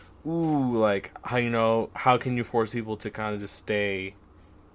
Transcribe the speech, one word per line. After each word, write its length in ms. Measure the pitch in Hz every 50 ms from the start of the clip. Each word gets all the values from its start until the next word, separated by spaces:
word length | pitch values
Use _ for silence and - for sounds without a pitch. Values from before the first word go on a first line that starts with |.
| - - - - -
ooh, 520 | 151 165 170 165 156 151 143 131 123 120 113
like, 320 | 110 104 101 98 - - - - -
how, 120 | - 123
you 140 | 123 120 120
know, 400 | 117 113 113 113 113 113 110 - -
how 240 | - - 131 123
can 220 | 120 - 131 123 120
you 40 | 113
force 300 | - - 117 110 104 -
people 240 | 120 110 110 110
to 140 | 101 - 107
kinda 260 | - 113 110 107 104
just 180 | 101 101 98 -
stay, 580 | - - - 107 104 101 101 98 95 95 95 - - - - - - - - - - - - -